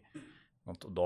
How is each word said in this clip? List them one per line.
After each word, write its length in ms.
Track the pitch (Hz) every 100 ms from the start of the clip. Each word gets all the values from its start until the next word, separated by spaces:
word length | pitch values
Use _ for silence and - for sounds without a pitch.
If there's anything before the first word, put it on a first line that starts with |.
| - - - - - _ -
Og 140 | 85 110
da 100 | 87